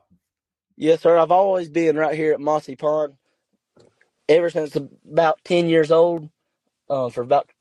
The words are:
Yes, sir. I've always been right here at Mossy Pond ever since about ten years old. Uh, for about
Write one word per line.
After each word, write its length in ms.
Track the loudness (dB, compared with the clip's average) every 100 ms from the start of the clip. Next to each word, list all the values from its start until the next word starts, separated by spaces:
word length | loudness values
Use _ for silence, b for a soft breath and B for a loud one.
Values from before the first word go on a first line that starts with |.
| _ _ _ _ _ _ _ -8
Yes, 240 | -2 0
sir. 160 | 2 2
I've 140 | 2
always 360 | 2 2 -2 -4
been 300 | -2 0 0
right 180 | -2 -2
here 160 | -2
at 80 | -2
Mossy 380 | -2 -4 -6 -8
Pond 380 | -4 -2 -4 _ _ _ _ _ _ _ _ _ _ _ 0
ever 200 | 2 2
since 280 | -4 -6 -8
about 640 | -10 _ -6 0 0 0
ten 240 | -2 0 2
years 240 | 2 4
old. 380 | 4 2 0 -10 _ _ _ _ _ -8
Uh, 200 | -6 -4
for 120 | -6
about 280 | 0 0 0 _